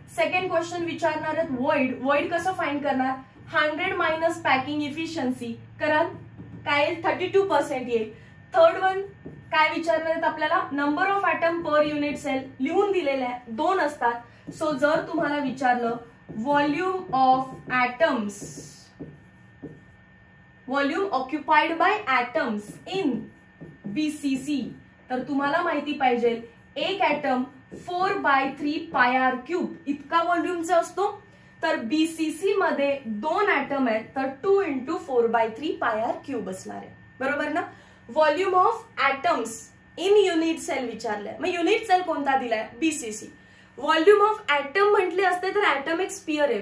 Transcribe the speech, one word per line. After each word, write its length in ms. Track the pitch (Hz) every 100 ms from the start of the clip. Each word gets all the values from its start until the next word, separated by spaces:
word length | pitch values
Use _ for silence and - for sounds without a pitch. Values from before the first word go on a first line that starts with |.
| - -
सेकंड 340 | 311 359 370
क्वेश्चन 340 | 330 339 349 339
विचारणार 520 | 269 330 311 311 311
आहेत 140 | 294
व्हॉइड. 460 | 247 285 294 254 -
व्हॉइड 300 | 262 285 339
कसं 200 | 339 370
फाइंड 300 | 359 311 285
करणार? 320 | 277 254 262 262 - - -
हंड्रेड 400 | 320 302 320 370 370
मायनस 440 | 320 320 339 330
पॅकिंग 380 | 285 262 277 302
इफिशियन्सी 720 | 294 311 330 285 254 247 233 226 - -
कराल, 280 | 302 311 349 - - - - - 302
काय 180 | 294
येईल? 200 | 311 330
थर्टी 240 | 339 269 359
टू 160 | 392 -
पर्सेंट 380 | 294 294 254 240
येईल. 220 | 226 220 - - - -
थर्ड 240 | 359 330 381
वन 180 | 381 381 392 - - - -
काय 180 | 320 311 320
विचारणार 360 | 330 320 320
आहेत 120 | 330
आपल्याला? 360 | - 311 311 370 -
Number 320 | 285 285 294 392
of 120 | 403 359
atom 320 | 320 330 339 311
per 160 | 302 302
unit 340 | 294 294 254
cell 180 | 285 262 262 -
लिहून 320 | 277 370 415
दिलेलं 340 | 370 285 269 220
आहे, 140 | - 233
दोन 280 | 226 330 370
असतात. 400 | 294 - 240 240 - - - -
So, 120 | 311 262
जर 240 | 294 330 -
तुम्हाला 300 | 330 294 294
विचारलं, 540 | 269 - 254 240 233 - - - - 214
volume 720 | 269 285 294 294 370 370 - 262
of 520 | 262 262 - - - 254
atoms, 580 | 240 - 320 240 202 - 156 - - - - - - - - - - - - - - - - - - - - - -
volume 420 | 277 277 370 392
occupied 600 | 262 262 302 - 302 320 330
by 120 | 370 427 269 247
atoms 520 | 240 311 262 208 - - - 190
in 120 | 277 214 - - - - 165 - 202
बीसीसी, 760 | 247 302 - 277 262 302 269 202 - - - -
तर 140 | 254 285
तुम्हाला 340 | 277 285 339
माहिती 300 | 339 294 294
पाहिजे, 460 | 262 254 233 233 226 - - - 285
एक 260 | 330 392
ॲटम 420 | 320 285 269 254 254 - - - 349
four 220 | 359 392 403 285
by 120 | 269 285 -
three 160 | 294 330 -
pi 160 | 262 247 254
आर 200 | 262 254 -
क्यूब 260 | 349 233 - 269
इतका 340 | 285 - 339
व्हॉल्यूमचा 540 | 339 339 339 339 330 339
असतो, 320 | 339 359 415 - - - - -
तर 120 | 330 311 226
बीसीसी 640 | 311 320 - 311 - 392 392
मध्ये 400 | 330 277 285 277 226
दोन 440 | 208 311 381 403
ॲटम 380 | 302 262 277 247
आहेत, 180 | 220 - 262
तर 120 | 262 -
टू 180 | 392 392
इंटू 360 | 330 262 262 339 285
फोर 200 | 240 226
बाय 220 | 233 220 226
थ्री 200 | 311 -
pi 120 | 247 214
आर 120 | 247 - -
क्यूब 240 | 233 190
असणार 280 | 190 208 202
आहे, 120 | - - - -
बरोबर 300 | 269 285 294
ना? 120 | 330 - - - - -
Volume 460 | 277 302 302 392 370
of 180 | 427 453 - - 277
atoms 420 | 277 339 269 220 - - - - 294
in 200 | 381 415
unit 420 | 370 320 320 - 349
cell 180 | 262 233
विचारलंय, 500 | 208 226 208 202 -
मग 80 | 349
युनिट 380 | 349 339 440 -
सेल 140 | 370
कोणता 360 | 330 294 277 262
दिलाय? 300 | 247 220 220 -
बीसीसी. 520 | 320 - 226 - - - - - - -
Volume 480 | 294 320 392 415 415
of 120 | 415 - 285
atom 340 | 269 - 415
म्हटले 340 | 415 359 359 370
असते 280 | 359 381 403
तर 100 | 349
ॲटम 360 | 277 294 330
एक 100 | 381
स्पिअर 380 | - 311 302 285
आहे, 120 | 208